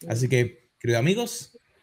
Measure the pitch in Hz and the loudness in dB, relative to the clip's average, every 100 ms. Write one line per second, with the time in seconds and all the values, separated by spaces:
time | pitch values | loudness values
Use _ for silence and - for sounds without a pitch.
0 | - 117 123 127 117 - _ _ 120 117 | -6 -2 2 2 0 -4 _ _ -2 2
1 | 143 208 233 - - - _ _ | 2 0 -2 -8 -14 -20 _ _